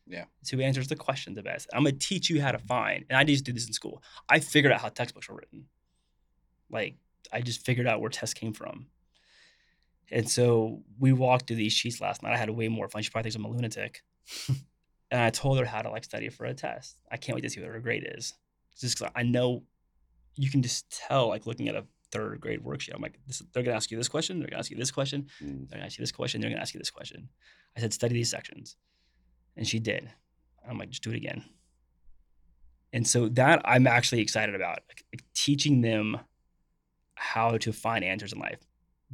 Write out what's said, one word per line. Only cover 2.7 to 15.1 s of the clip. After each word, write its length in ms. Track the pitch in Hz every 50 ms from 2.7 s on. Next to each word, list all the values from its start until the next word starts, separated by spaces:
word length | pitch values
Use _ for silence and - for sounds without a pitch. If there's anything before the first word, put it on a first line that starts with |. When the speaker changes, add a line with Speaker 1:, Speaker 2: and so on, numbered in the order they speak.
| 123 117 107 101 95 90 - -
Speaker 2:
and 80 | 131
I 60 | 131 147
just 220 | 151 143 135 139
do 80 | 123 123
this 140 | 110 117
in 60 | 110 107
school. 300 | - - 107 - - - - - - -
I 120 | - 156 160
figured 340 | - - - 151 139 135 104
out 80 | 107
how 80 | 120 104
textbooks 400 | - - 120 - - - - -
were 60 | 104
written. 320 | - - - 107 107 - _ _ _ _ _ _ _ _ _ _ _ _ _ _ _ _ _ _ _ _ -
Like, 280 | 117 113 98 - 131 _ _ _ _ _ - -
I 80 | - 120
just 220 | 120 123 117 - -
figured 220 | 131 123 123 123
out 140 | 120 110 110
where 80 | 113 110
tests 240 | - - 123 - -
came 180 | - 113 113
from. 360 | 107 - - - - - 127 - _ _ _ _ _ _ _ _ _ _ - _ _ _ _ _ _ _ _ _ _ _ _ -
And 180 | 113 120 110 -
so 540 | - 123 123 120 117 113 110 113 110 107 - - 101 120
we 140 | 135 135 131
walked 340 | 127 131 123 127 123 -
through 100 | - 113
these 160 | 113 107 107 -
sheets 280 | - - 120 117 -
last 220 | 101 98 101 - 104
night. 100 | 110 117
I 40 |
had 120 | 117 110 110
way 180 | 110 117 113
more 220 | 113 113 110 98 98
fun. 140 | - 107 110
She 60 | -
probably 200 | - 113 113 110
thinks 40 | 110
I'm 80 | 110 104
a 40 | 110 120
lunatic. 480 | 120 120 110 - 107 104 - - - _ _ _ _ _ - - - - -
<laughs> 20 | 135 - - _ _ _ _ _ _ _ _
And 120 | -